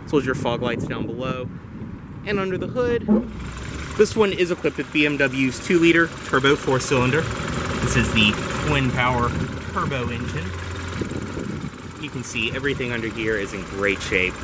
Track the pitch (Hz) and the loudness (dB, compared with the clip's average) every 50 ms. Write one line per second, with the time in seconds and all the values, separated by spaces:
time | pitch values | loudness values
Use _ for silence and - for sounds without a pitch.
0 | - - - 147 127 131 127 - - 123 120 117 120 120 117 117 - - 123 113 | -4 2 0 0 2 2 -2 0 0 -2 -2 0 0 -2 -2 -2 -4 -6 -4 -6
1 | 107 - 113 120 127 131 127 127 127 123 - - - - - - - - - - | -6 -6 -6 -6 -6 -6 -4 -6 -6 -8 -10 -12 -14 -14 -12 -12 -12 -12 -12 -14
2 | - - - - - 196 208 196 190 190 180 180 190 185 - 254 247 240 240 233 | -14 -14 -14 -10 -6 -4 -2 -2 -2 -2 -2 -4 -4 -4 -2 0 0 2 0 0
3 | - 208 214 220 247 - - - - - - - - - - - - - - - | 4 4 4 4 4 -2 -8 -8 -8 -8 -8 -8 -8 -8 -8 -8 -8 -6 4 4
4 | 214 196 - 226 214 196 175 147 185 165 175 - - 156 - - 135 127 - 151 | 4 4 6 4 4 4 6 2 2 2 2 0 0 -2 0 -2 -8 0 2 4
5 | 147 147 147 135 143 131 127 135 135 127 123 - - - 185 170 165 170 160 170 | 4 4 4 4 2 2 4 2 2 2 2 -2 0 4 6 8 8 8 8 6
6 | 165 160 - - - - - 135 131 139 147 143 - 151 131 127 - - 143 127 | 4 2 0 -8 -4 0 2 4 6 6 4 4 4 2 2 2 2 2 2 4
7 | 123 131 135 156 160 - - - - - - - - - - - - 117 - 127 | 4 4 2 2 0 0 -4 -4 -4 -4 -4 -4 -4 -2 -2 -2 0 2 4 4
8 | 113 - - 110 107 104 104 - - - - - - 151 147 139 131 127 - 127 | 2 4 4 4 4 4 2 0 -4 -4 -4 -2 0 2 2 2 2 2 2 2
9 | 123 123 127 120 120 117 113 - - - - - - - - 196 175 - 139 131 | 2 2 2 2 2 0 0 -2 -2 -4 -6 -8 -8 -6 -4 -2 -2 -2 -2 -2
10 | 120 120 120 117 123 - 139 151 170 190 - - - - - - - - - - | -4 -4 -4 -4 -4 -4 -4 -4 -6 -6 -8 -8 -8 -8 -8 -8 -8 -6 -4 -4
11 | - - - - - - - - - - - - - - - - - - - - | -4 -4 -4 -6 -6 -6 -6 -6 -6 -6 -6 -6 -8 -10 -10 -12 -14 -14 -10 -10
12 | 151 143 - 135 120 - - 120 110 110 - 131 131 139 131 135 131 120 120 113 | -10 -8 -8 -8 -8 -6 -4 -2 -2 -2 -2 -2 -2 -2 -2 -2 -2 -4 -4 -4
13 | 110 110 101 117 110 110 110 104 98 95 104 95 90 82 98 98 101 98 95 90 | -4 -4 -4 -2 0 0 0 0 -2 -4 -6 -8 -8 -8 -4 -2 0 0 0 0
14 | - - 101 92 90 92 92 - | -2 0 0 2 2 0 -2 -6